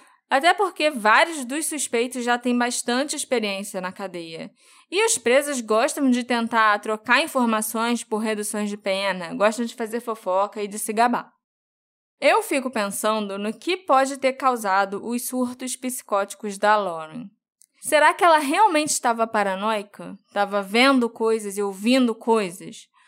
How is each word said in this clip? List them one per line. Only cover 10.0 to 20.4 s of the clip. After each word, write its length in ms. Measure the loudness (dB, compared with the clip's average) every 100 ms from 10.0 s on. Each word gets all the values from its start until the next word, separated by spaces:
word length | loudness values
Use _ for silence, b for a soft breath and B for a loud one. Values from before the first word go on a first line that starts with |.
fofoca 600 | -8 -6 -2 0 0 -4
e 40 | -8
de 100 | -8
se 120 | -4
gabar. 380 | 0 2 0 -6 _ _ _ _ _ _ _ _ _
Eu 220 | 2 2
fico 280 | 2 -2 -2
pensando 680 | -4 -4 -2 -2 -2 -4 -6
no 140 | -6
que 240 | -6 -4 -4
pode 400 | 2 4 2 0
ter 160 | -2
causado 720 | 0 0 0 0 2 0 -4 -6
os 200 | -6 -4
surtos 480 | -4 -4 -6 -10 -8
psicóticos 800 | -8 -8 -2 -2 -2 -6 -10 0
da 180 | 2 2
Lauren. 520 | 0 -6 -10 -14 -16 _ _ _ _ _
Será 320 | 0 4 4
que 100 | 6
ela 160 | 6 6
realmente 520 | 4 4 4 4 0
estava 360 | 0 0 0 0
paranoica? 880 | 0 0 -2 -2 -2 -6 -14 -16 -16 _
Tava 260 | -4